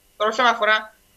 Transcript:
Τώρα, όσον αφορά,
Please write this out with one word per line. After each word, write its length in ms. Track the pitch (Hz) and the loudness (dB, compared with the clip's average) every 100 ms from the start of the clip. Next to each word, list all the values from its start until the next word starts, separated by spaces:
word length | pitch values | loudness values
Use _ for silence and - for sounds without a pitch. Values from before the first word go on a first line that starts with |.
| _ - | _ -6
Τώρα, 140 | 214 | -4
όσον 140 | 220 247 | 0 0
αφορά, 480 | 226 208 214 220 _ _ | 2 0 0 -4 _ _